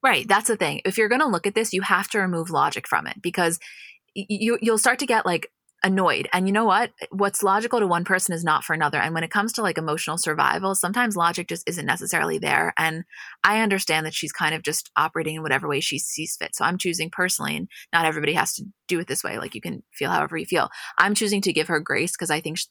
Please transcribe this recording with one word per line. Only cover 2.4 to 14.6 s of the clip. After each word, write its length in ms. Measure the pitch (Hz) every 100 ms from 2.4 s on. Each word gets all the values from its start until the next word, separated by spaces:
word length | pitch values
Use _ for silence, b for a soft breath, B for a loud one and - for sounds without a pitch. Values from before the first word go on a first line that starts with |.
| 165
logic 400 | 156 147 - -
from 180 | - -
it, 140 | -
because 380 | 175 180 170 170 B B B B _ -
y-, 100 | 196
you, 280 | 208 220 240
you'll 160 | 220 220
start 200 | 247 254
to 60 | 269
get, 200 | 226 -
like, 240 | 170 - _ _ _
annoyed. 440 | 190 190 180 101 -
And 140 | 185 185
you 60 |
know 120 | 202
what? 280 | 226 190 240 _ -
What's 320 | 190 196 196
logical 360 | 202 196 233 240
to 80 | 202
one 180 | 170
person 300 | 175 190 -
is 80 | 170
not 220 | 170 156
for 80 | -
another. 240 | 160 147 147
And 140 | 104
when 100 | 165
it 60 | 165
comes 220 | 208 214
to, 100 | -
like, 140 | 208 165
emotional 400 | 160 156 - 165
survival, 580 | - 156 139 - 190
sometimes 400 | 190 208 208 240
logic 320 | 190 170 170 175
just 220 | 170 -
isn't 160 | 175
necessarily 540 | - 165 185 180 156 160
there. 340 | 147 139 165 -
And 260 | 160 160 175 B B B
I 180 | - 214
understand 460 | 220 196 - 156 156
that 80 |
she's 180 | 156 151
kind 220 | - 160
of 80 | 156